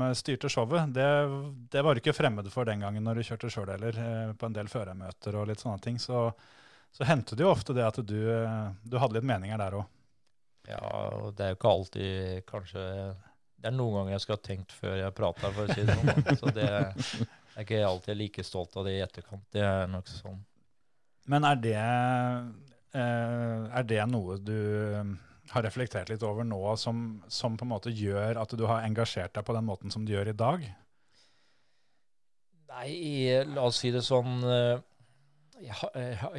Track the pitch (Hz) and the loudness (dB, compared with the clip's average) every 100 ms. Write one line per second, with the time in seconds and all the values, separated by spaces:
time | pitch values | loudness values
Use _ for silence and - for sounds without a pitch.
0 | 127 123 - 131 139 - 113 170 151 127 | 0 0 -2 -2 0 2 2 2 2 4
1 | 139 147 143 139 143 131 117 139 151 120 | 4 6 4 0 -6 -10 -4 2 4 4
2 | 151 147 147 104 98 131 113 101 101 107 | 4 4 4 2 -2 0 0 0 -2 -2
3 | 110 113 113 113 120 110 98 98 117 113 | 0 -2 -2 -6 -6 -4 -4 -4 -4 -4
4 | 117 113 110 107 117 107 98 120 95 92 | -4 -4 -4 -4 -4 -4 -4 -6 -6 -8
5 | 95 - 104 104 104 107 - 98 117 120 | -12 -8 -4 -2 -2 -4 -4 -4 -4 -4
6 | - 123 117 - - - - - _ - | -2 2 2 -2 -12 -20 -20 -20 _ -2
7 | 135 147 - 113 185 170 - 123 110 117 | 2 2 2 4 4 4 2 2 2 2
8 | 104 107 110 113 113 110 104 95 113 131 | -2 0 2 2 0 -2 -4 -8 -4 2
9 | 135 110 131 101 98 110 95 101 101 _ | 2 2 0 0 -2 -4 -4 -4 -8 _
10 | _ _ _ _ _ _ 52 52 53 52 | _ _ _ _ _ _ -12 -8 -6 -4
11 | 50 - 104 101 98 95 113 92 92 101 | -4 -6 -6 -2 -2 2 4 4 2 -4
12 | 95 95 92 92 - 107 92 95 92 98 | -2 -2 -4 -6 -8 -10 -8 -8 -6 -6
13 | 98 95 - _ _ _ 110 131 120 101 | -8 -10 -16 _ _ _ -4 0 0 0
14 | 95 98 - 104 - 95 92 - 95 95 | 0 -2 -2 -4 -4 -8 -10 -8 -4 -2
15 | 95 - 92 - 101 98 104 107 107 - | -4 0 0 0 -2 -2 0 2 4 6
16 | 147 - - 135 139 107 104 104 95 98 | 4 4 4 4 2 2 2 2 0 -2
17 | - 113 113 - - 110 104 110 101 92 | -6 -4 -6 -8 -14 -8 -2 2 2 2
18 | - 104 104 - 90 92 85 98 95 95 | -2 -4 -4 -6 -6 -6 -6 -4 -2 -2
19 | 92 - - 98 - 104 101 95 92 92 | -4 -8 -14 -14 -6 0 2 2 0 -4
20 | - - 98 95 104 _ _ _ _ _ | -8 -12 -12 -14 -16 _ _ _ _ _
21 | _ _ - 143 147 135 117 107 113 123 | _ _ 0 4 6 4 2 2 2 2
22 | 123 127 123 123 120 110 - - _ 135 | 2 2 0 -2 -6 -14 -20 -20 _ -2
23 | 120 117 117 120 117 113 110 127 117 110 | 0 0 0 -2 -2 -2 -2 -2 2 2
24 | 110 123 90 98 104 110 104 104 107 104 | 2 0 0 -4 -2 -2 0 0 0 -2
25 | 101 95 - - - 127 110 127 123 98 | -4 -6 -12 -20 -4 0 0 -2 -4 -4
26 | 90 110 113 107 117 98 101 107 123 117 | -4 -2 -2 -2 -2 0 0 0 0 -2
27 | 117 107 - - 123 110 123 107 120 110 | -4 -8 -8 -4 -2 -2 -4 -4 -4 -2
28 | 101 101 107 113 110 117 110 113 113 110 | 0 2 0 0 -2 0 2 2 2 0
29 | 113 101 90 104 101 113 113 95 104 110 | 0 -2 -4 -4 -2 -2 -2 -4 -6 -4
30 | 107 101 104 107 117 175 117 - _ _ | -2 0 0 2 2 2 -2 -12 _ _
31 | _ _ _ _ _ _ _ _ _ _ | _ _ _ _ _ _ _ _ _ _
32 | _ _ _ _ _ 165 156 123 135 175 | _ _ _ _ _ _ -16 -10 -8 -6
33 | 156 139 131 127 147 143 123 - 123 123 | -2 2 4 4 4 2 2 2 2 0
34 | 120 127 123 123 123 123 120 123 - _ | 4 4 4 0 4 4 4 2 -2 _
35 | _ _ _ _ _ 240 139 104 - 135 | _ _ _ _ _ -18 -12 -8 -6 -4
36 | 123 110 135 | -6 -6 -6